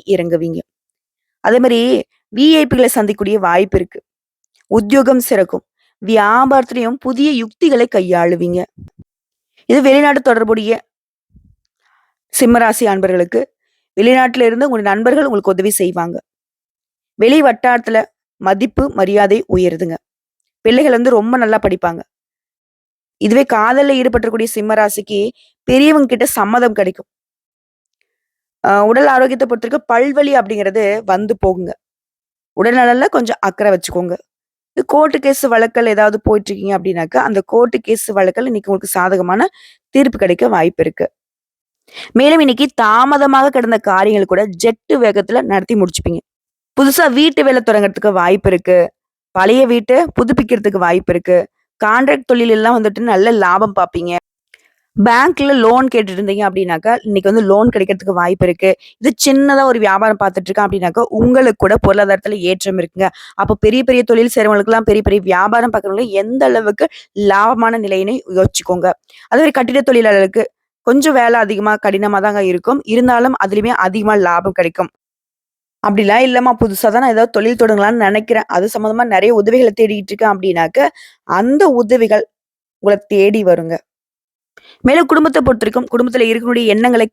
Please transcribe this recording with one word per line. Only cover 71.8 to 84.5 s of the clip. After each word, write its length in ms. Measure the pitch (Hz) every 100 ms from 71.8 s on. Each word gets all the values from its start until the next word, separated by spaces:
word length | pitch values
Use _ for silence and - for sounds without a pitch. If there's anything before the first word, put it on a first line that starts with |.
| 208 202 208 202
தாங்க 220 | 208 208
இருக்கும். 380 | 190 175 220 285 -
இருந்தாலும் 520 | 226 247 240 254 254
அதுலயுமே 300 | 196 208 220 -
அதிகமா 380 | 185 208 208 214
லாபம் 420 | 175 175 190 185
கிடைக்கும். 320 | 170 - 175 _ _ _ _ _ _ _ _ _
அப்படிலாம் 400 | 208 202 202 226 262
இல்லம்மா, 260 | 247 247 233
புதுசா 300 | 226 196 220
தான் 140 | 226
நான் 120 | 262 220
ஏதாவது 180 | 233
தொழில் 260 | 220 220 240
தொடங்கலாம்னு 440 | 226 208 202 233 202
நினைக்கிறேன், 420 | 214 220 220 -
அது 180 | 175 208
சம்பந்தமா 340 | 220 220 220 233
நிறைய 260 | 190 208
உதவிகளை 380 | 226 208 247 240
தேடிட்டு 400 | 202 220 208 196
இருக்கேன் 200 | 208 220
அப்படின்னாக்க, 480 | 196 190 170 165 214 285 - - _ -
அந்த 340 | 180 233 285 381
உதவிகள் 500 | 240 214 247 226 214 - _ _ _ _ _
உங்களை 140 | 202 202 -
தேடி 340 | 202 196 220
வருங்க. 320 | 185 170 165 165 - _ _ _ _ _ _